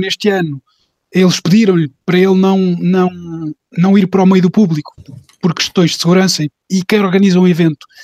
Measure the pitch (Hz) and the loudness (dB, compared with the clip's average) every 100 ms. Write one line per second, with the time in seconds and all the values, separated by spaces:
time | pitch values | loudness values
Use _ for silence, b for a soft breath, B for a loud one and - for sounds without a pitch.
0 | 190 - 208 196 160 139 _ _ _ _ | -2 -4 -2 -2 -4 -8 _ _ _ _
1 | _ 180 180 - 170 214 208 175 147 _ | _ 0 0 0 0 2 2 0 -2 _
2 | - 180 190 190 190 190 185 175 175 185 | -2 0 2 2 2 0 0 -2 -2 0
3 | 180 175 170 165 156 - _ 170 190 196 | -2 -4 -14 -10 -10 -12 _ -2 2 2
4 | 185 190 185 190 180 214 190 151 - _ | 2 2 2 2 2 0 0 -2 -8 _
5 | - - _ - 180 - - - 165 - | -20 -20 _ -6 -6 -4 -6 -2 -2 -2
6 | 170 185 185 - 151 _ - 190 180 214 | 0 0 0 -2 -6 _ -6 -6 -2 -2
7 | 196 196 196 180 180 165 165 147 - B | 0 2 2 2 2 2 0 -2 -16 B